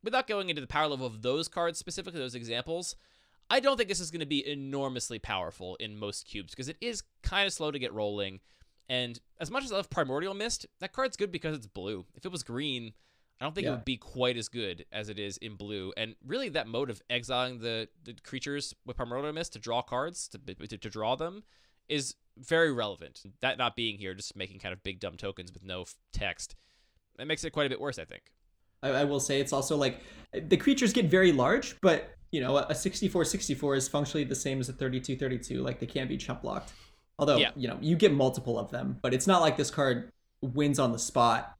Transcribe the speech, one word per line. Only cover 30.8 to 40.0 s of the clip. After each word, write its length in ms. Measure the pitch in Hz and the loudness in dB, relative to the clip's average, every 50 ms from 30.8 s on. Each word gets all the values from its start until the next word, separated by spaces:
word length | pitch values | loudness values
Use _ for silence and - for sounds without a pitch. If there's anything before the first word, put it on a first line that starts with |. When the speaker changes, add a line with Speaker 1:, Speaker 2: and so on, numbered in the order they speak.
| 262 214 - | 6 4 6
Speaker 2:
get 140 | 247 208 | 6 6
very 240 | 156 156 185 190 180 156 | 8 8 10 10 10 8
large, 480 | 131 123 135 196 277 - - - - - | 8 6 6 6 4 2 -2 -8 4 6
but, 320 | 190 165 143 - - - - - - - | 6 6 6 2 -4 -14 -20 -12 -4 -2
you 80 | 151 | 0
know, 160 | 127 127 135 | 2 4 4
a 180 | 143 135 - 151 | 4 4 2 0
sixty-four 500 | 151 - 190 - - - 185 - 180 160 | 0 0 -2 -2 2 0 2 4 4 2
sixty-four 480 | - - 190 - - 143 131 - 143 139 | 4 2 -2 0 -2 -2 0 2 2 2
is 120 | 135 131 - | 2 2 2
functionally 360 | - 147 147 135 - 156 147 | 0 0 0 2 0 -2 0
the 100 | 131 139 | 0 -2
same 240 | 131 - 139 135 135 | -2 -2 -2 -2 -2
as 80 | 127 123 | -2 -4
a 40 | 127 | -4
thirty-two 440 | - 139 131 127 127 127 - 135 | -4 -2 -2 -2 -2 -2 -2 -4
thirty-two. 460 | 127 147 131 127 120 - - 127 127 127 | -2 0 -2 -2 -4 -4 -4 -4 -2 -2
Like, 160 | 131 123 - | -2 -2 -4
they 80 | - | -6
can't 220 | 123 - 139 131 131 | -4 -4 -4 -2 -2
be 80 | 131 | -4
chump 260 | 131 - - - - - | -4 -4 -6 -6 -6 -4
blocked. 300 | - - - - - - - - - - _ _ _ _ - | -6 -6 -6 -6 -10 -18 -20 -20 -20 -20 _ _ _ _ 0
Although, 180 | 143 139 143 | 4 4 6
Speaker 1:
Yeah. 160 | 127 143 117 - | 6 6 4 2
Speaker 2:
you 140 | 143 127 117 | -2 -4 -4
know, 100 | - - 139 | -4 -2 2
you 120 | 151 170 | 2 4
get 160 | 160 208 196 147 | 8 8 8 8
multiple 460 | 139 135 131 - - 123 123 117 110 | 8 6 6 4 2 0 0 0 0
of 120 | 110 - | -2 -4
them, 280 | - 120 127 131 127 127 - | -4 -4 -2 -2 -4 0 0
but 100 | 127 127 | 2 2
it's 140 | 131 - | 4 6
not 160 | 196 190 175 165 | 6 6 8 8
like 140 | 156 - - | 6 6 4
this 120 | 143 - | 0 0
card 400 | - - 143 135 123 117 | 2 2 4 4 4 2